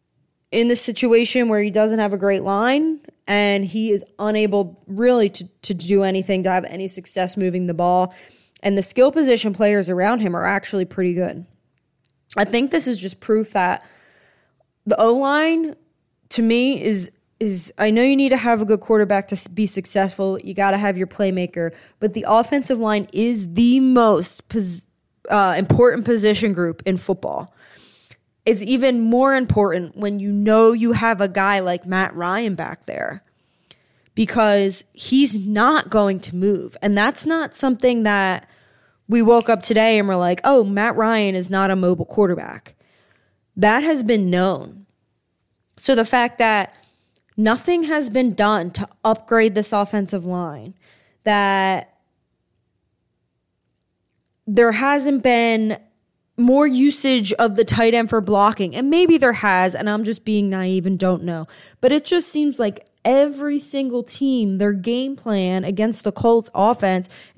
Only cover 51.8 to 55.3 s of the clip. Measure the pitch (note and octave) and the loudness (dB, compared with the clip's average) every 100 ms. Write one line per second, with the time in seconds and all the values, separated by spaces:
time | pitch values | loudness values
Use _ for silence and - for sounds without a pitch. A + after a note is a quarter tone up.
51.8 | - _ _ _ _ _ _ _ _ _ | -6 _ _ _ _ _ _ _ _ _
52.8 | _ _ _ _ _ _ _ _ _ _ | _ _ _ _ _ _ _ _ _ _
53.8 | _ _ _ _ _ _ - G#3 A#3 G#3+ | _ _ _ _ _ _ -4 2 2 2
54.8 | C4+ C#4+ C#4 C#4 B3+ | 0 0 0 0 2